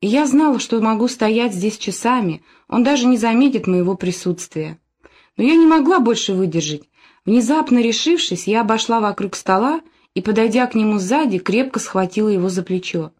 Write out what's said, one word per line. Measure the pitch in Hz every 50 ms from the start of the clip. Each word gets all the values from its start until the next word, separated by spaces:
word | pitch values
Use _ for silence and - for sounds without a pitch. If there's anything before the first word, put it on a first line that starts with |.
И | - 208
я | 214 277 302
знала, | 277 247 285 311 302 269 226
что | - - - 226
могу | 220 220 220 214 226 247
стоять | 240 - 220 214 220 226 240 240 202
здесь | 180 180 220 214 -
часами, | - - 185 - - 226 247 254 220 180 156 - _ _ _ _ _ _
он | - 233 247
даже | 233 285 277 240
не | 247 254 233
заметит | 214 233 226 233 269 277 254 214 220 -
моего | 185 180 180 175 190
присутствия. | 185 - 180 175 - - 185 175 170 - - - 160 156 156 160 - _ _ _ _ _ - _ _ _ _ _
Но | - 214
я | 254 320
не | 330 330
могла | 320 320 320 277 277 370 359
больше | 247 220 233 226 - - 196
выдержать. | 185 190 180 156 165 156 151 151 147 - _ _ _ _ - _ _ _
Внезапно | - 214 240 233 220 294 320 311 311 247 240
решившись, | 233 233 226 - - 311 339 339 - - 185 175 - -
я | 208 226
обошла | 233 208 220 220 - - 226 226
вокруг | 214 208 196 - 196 196 -
стола | - - - 190 190 220 277 311 330 320 _ _ _ _ _ _
и, | 185
подойдя | 185 214 214 208 220 233 220 247 254 247
к | -
нему | 226 220 214 214 208
сзади, | 185 185 233 294 311 262 196 180
крепко | - - 185 226 262 262 - 220
схватила | - - - 190 190 180 185 214 214 214
его | 208 190 175 190
за | 180 185 175
плечо. | - 185 185 180 - - 175 160 156 _ _